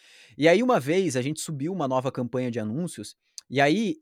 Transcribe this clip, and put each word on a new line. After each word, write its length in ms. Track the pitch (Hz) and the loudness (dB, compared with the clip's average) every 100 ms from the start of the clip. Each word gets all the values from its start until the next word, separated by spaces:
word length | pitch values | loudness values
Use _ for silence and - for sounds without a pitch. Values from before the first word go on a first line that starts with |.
| _ - - - | _ -20 -18 2
E 100 | 151 | 4
aí, 140 | 185 | 6
uma 180 | 254 226 | 4 2
vez, 360 | 131 180 180 127 | 2 0 0 0
a 60 | |
gente 180 | 127 156 | -4 -6
subiu 320 | - 147 147 | -8 -6 -6
uma 160 | 190 139 | -4 -2
nova 240 | 131 127 | 0 -2
campanha 380 | 127 120 127 127 | -4 -4 -2 -4
de 100 | 113 | -4
anúncios, 560 | 107 127 175 - 104 - _ - - | -4 -4 -6 -8 -14 -16 _ -20 -6
e 100 | 127 | 2
aí, 360 | 143 185 220 - | 4 4 0 -4